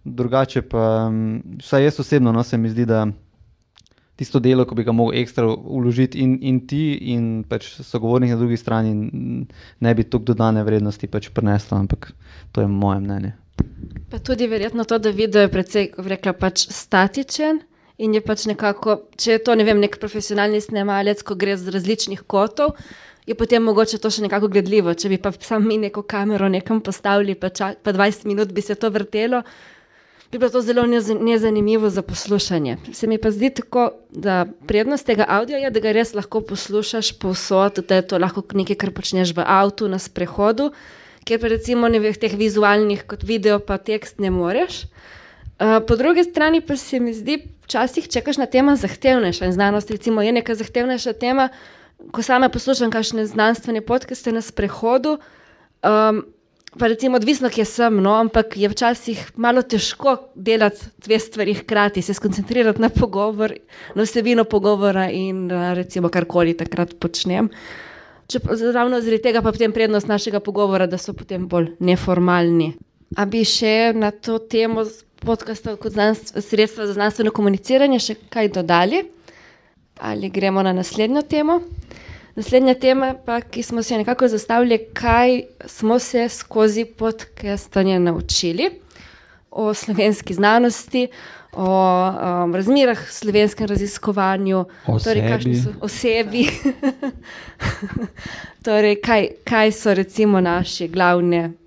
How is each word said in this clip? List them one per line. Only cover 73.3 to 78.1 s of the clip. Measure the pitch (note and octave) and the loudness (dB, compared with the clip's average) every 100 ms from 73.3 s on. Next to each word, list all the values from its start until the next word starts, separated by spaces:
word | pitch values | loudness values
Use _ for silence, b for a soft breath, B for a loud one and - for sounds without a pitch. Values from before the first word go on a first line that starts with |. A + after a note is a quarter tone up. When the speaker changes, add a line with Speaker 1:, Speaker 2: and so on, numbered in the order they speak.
| A3+ | 0
Speaker 2:
še | A3 - A3 A3 A#3 | 0 2 2 4 2
na | A3+ G#3+ | 2 0
to | G#3 - A3+ | -2 -6 -6
temo | A3+ A#3 A3+ A3+ | -2 0 0 0
z-, | A3 A3 _ _ | -4 -8 _ _
podcasta | - A3+ - A3 - G#3 | -4 -4 -4 -10 -8 -8
kot | A3 | -6
znanstv-, | G#3 G#3 G#3+ - - | 0 2 2 -4 -10
sredstva | G#3 G#3+ G#3+ - G#3+ | -4 0 0 0 -6
za | |
znanstveno | G3+ G#3 G3+ G#3+ | 0 -2 0 -2
komuniciranje | G#3+ G3+ G3 - C4 C#4+ B3+ | 2 2 0 2 4 4 2
še | - | -2